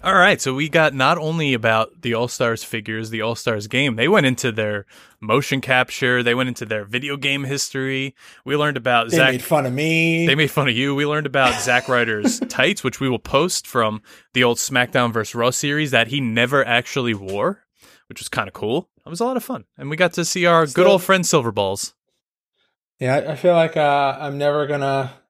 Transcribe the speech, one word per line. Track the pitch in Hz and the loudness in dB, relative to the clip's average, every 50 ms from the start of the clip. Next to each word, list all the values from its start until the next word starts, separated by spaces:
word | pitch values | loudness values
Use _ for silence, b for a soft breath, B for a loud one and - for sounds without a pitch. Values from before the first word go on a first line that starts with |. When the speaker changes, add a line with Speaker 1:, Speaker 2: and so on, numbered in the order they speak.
| - | 0
Speaker 1:
All | 180 190 | 2 4
right, | 190 180 202 190 151 | 6 6 6 4 2
so | - 135 131 | 0 -4 -2
we | 135 156 156 | -2 -4 2
got | 143 165 156 151 135 | 2 4 4 4 2
not | 135 131 139 165 175 | 2 2 2 2 0
only | 151 156 160 165 156 143 131 | -2 -4 -2 -2 0 0 0
about | 117 110 113 113 110 113 - _ - | 0 2 2 2 2 2 -2 _ -10
the | - 120 117 | -4 -2 -2
All-Stars | 113 120 127 - - 127 117 113 110 | -2 -2 -4 -2 -2 0 0 0 -2
figures, | - - - 113 104 110 110 110 113 110 | -6 -8 -8 -8 -6 -6 -8 -8 -8 -6
the | 113 113 | -6 -4
All-Stars | 107 113 117 - - 123 113 107 104 107 | -4 -4 -4 -4 -4 -4 -4 -4 -4 -4
game, | - 123 139 143 117 | -2 0 0 0 0
they | 110 120 156 | 0 2 2
went | 202 214 147 | 4 4 4
into | 131 127 - - 127 | 2 0 0 -2 -4
their | 107 110 110 104 104 101 101 b b b b b b b | -2 -2 -4 -4 -4 -6 -8 b b b b b b b
motion | - 107 110 135 139 - 143 135 | -2 0 0 0 0 -2 -4 -4
capture, | 123 - 131 127 127 - - - 139 123 123 123 | 0 0 2 2 2 0 -4 -2 0 0 2 2
they | 120 120 120 | 2 0 0
went | 127 127 127 | 0 0 -4
into | 120 - 120 | -4 -8 -8
their | 104 110 107 101 | -6 -6 -6 -6
video | 98 110 127 139 143 143 | -6 -6 -6 -4 -4 -8
game | 139 131 139 139 139 139 | -4 -4 -4 -2 -2 -4
history. | 131 139 139 - - - 135 131 131 135 135 135 135 - B B B B B B | -6 -4 -6 -6 -6 -6 -6 -4 -4 -4 -4 -6 -6 -10 B B B B B B
We | 131 139 147 | -4 -2 0
learned | 147 147 143 | 0 0 -2
about | 131 113 127 123 120 117 117 | -2 -2 2 2 2 2 2
Speaker 2:
They | 139 | 2
Speaker 1:
Zach | 165 131 131 | 4 4 4
Speaker 2:
made | 127 127 127 | 2 0 -2
fun | - 165 147 135 | 0 0 0 2
of | 127 | 0
me. | 123 135 151 160 165 165 165 165 165 165 170 165 | -2 -2 0 0 0 2 2 2 0 2 2 2
Speaker 1:
They | 135 | 2
made | 147 156 135 | 2 0 0
fun | - 156 143 139 | 0 0 0 0
of | 117 | 0
you. | 117 131 139 143 | 0 0 -2 0
We | 139 147 | -2 -2
learned | 147 151 151 151 | -2 -2 -2 -4
about | 139 131 139 131 127 120 113 | -2 0 2 2 2 0 0
Zack | - 127 123 123 123 - | 0 0 0 0 2 2
Speaker 2:
<laughs> | |
Speaker 1:
Ryder's | 127 123 120 113 110 104 104 254 - - | 2 2 2 0 -2 -2 -2 -2 -2 -2
tights, | - - - - 131 156 202 - - | -6 -8 -2 0 0 0 0 -2 -4
which | 131 - - | -6 -4 -2
we | 139 131 | -4 -2
will | 127 107 | -2 -4
post | _ - - 135 165 180 - - - | _ 0 2 2 2 2 -2 -6 -8
from | - - 127 113 110 107 107 B B B B B B _ | -4 -2 0 0 0 -2 -6 B B B B B B _
the | 127 123 | 2 2
old | 120 120 - | 2 2 0
SmackDown | - - - 123 123 120 - 135 123 117 110 | -4 -2 0 0 0 2 2 0 0 2 0
versus | 113 107 - - | -2 -4 -4 -2
Raw | 120 117 123 | 0 0 0
series | 127 - - 143 143 151 156 143 | 0 0 -2 -2 -2 -2 -2 2
that | 123 117 117 110 | 2 2 2 2
he | 131 143 | 0 -4
never | 135 117 110 117 120 123 139 139 127 113 | -2 -2 0 0 0 2 2 0 2 2
actually | 117 120 123 - - 139 123 120 113 | 0 0 0 -2 -6 -4 -2 -2 -2
wore, | 98 98 95 98 101 107 170 202 _ _ _ _ b b b b b b b | -4 -6 -6 -4 -2 -2 -2 -2 _ _ _ _ b b b b b b b
which | - - | -18 -16
was | 113 - | -14 -8
kinda | - 135 107 98 | -4 -4 -4 -6
cool. | _ - - 107 120 156 185 _ _ _ _ | _ -8 -4 -2 -2 -2 -4 _ _ _ _
It | - | -14
was | 160 170 | -6 -4
a | 233 | -4
lot | 247 262 247 | -2 -4 -4
of | - | -6
fun. | - 262 165 101 _ _ - | -6 -10 -12 -12 _ _ -14
And | 135 139 | -10 -10
we | 151 | -2
got | 156 185 170 - | 0 0 0 0
to | - 170 | -2 -4
see | 165 - 185 175 | -2 -2 0 4
our | 175 170 165 165 147 | 4 6 6 4 2
Speaker 2:
Still | 127 170 180 | 2 4 6
Speaker 1:
good | - | 6
old | 147 139 - | 6 4 4
friend | - 190 190 175 | 2 2 2 2
Silverballs. | - - 156 123 117 107 107 101 95 98 98 - - _ _ _ _ _ _ _ _ _ _ _ _ _ _ _ _ _ _ _ _ _ _ | 2 2 2 2 2 0 0 0 0 0 -4 -8 -12 _ _ _ _ _ _ _ _ _ _ _ _ _ _ _ _ _ _ _ _ _ _
Speaker 2:
Yeah, | 135 127 131 | -2 0 0
I, | 151 - 143 | 0 0 -2
I | 151 135 | -8 0
feel | - 180 175 | 2 4 6
like, | 170 165 160 160 160 | 6 4 2 2 2
uh, | 151 143 143 143 143 135 135 139 | 2 4 4 2 2 0 -2 -4
I'm | 151 143 143 143 | -8 -8 -6 -2
never | 143 147 147 151 147 139 | 0 0 2 0 0 -2
gonna | 147 143 139 139 135 135 131 131 - - _ _ | -2 -2 -2 0 0 -2 -2 -4 -8 -16 _ _